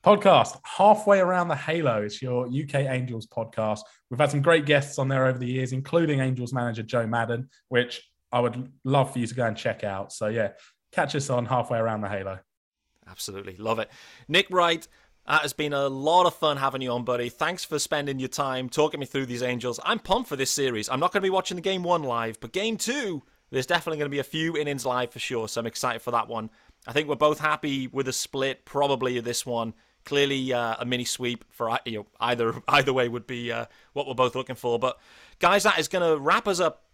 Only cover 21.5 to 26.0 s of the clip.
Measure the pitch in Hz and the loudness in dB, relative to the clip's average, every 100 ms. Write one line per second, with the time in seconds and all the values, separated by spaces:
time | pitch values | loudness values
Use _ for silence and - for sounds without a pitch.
21.5 | 180 185 190 175 175 139 117 113 110 123 | -4 -4 -2 0 0 0 -2 -2 -6 -8
22.5 | 180 220 220 - 285 220 156 _ _ _ | -4 -2 -2 -4 -4 -4 -6 _ _ _
23.5 | 131 127 175 165 156 147 139 131 156 160 | -6 0 0 0 -4 -2 -4 -4 -2 -2
24.5 | 156 147 139 127 123 123 120 - 123 110 | -2 -4 -4 -2 -2 -4 -6 -6 -4 -4
25.5 | - 113 - 127 113 | -4 -6 -4 -4 -4